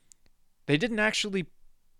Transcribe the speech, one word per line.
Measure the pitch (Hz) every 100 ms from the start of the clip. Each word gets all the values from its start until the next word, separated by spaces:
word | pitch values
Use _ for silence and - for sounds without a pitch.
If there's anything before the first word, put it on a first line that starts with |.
| _ - - _ _ _ -
they | 151
didn't | 233 107
actually, | 214 - 214 190 156 - - - _ _